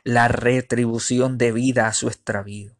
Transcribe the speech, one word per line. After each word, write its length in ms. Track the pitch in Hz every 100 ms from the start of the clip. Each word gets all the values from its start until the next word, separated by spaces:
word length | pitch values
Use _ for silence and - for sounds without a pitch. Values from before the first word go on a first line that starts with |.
la 240 | - 120 117
retribución 1120 | 117 120 127 123 120 117 117 - 127 127 127
debida 480 | 120 113 131 120 110
a 60 |
su 160 | 110 120
extravío. 680 | - - 104 101 104 101 _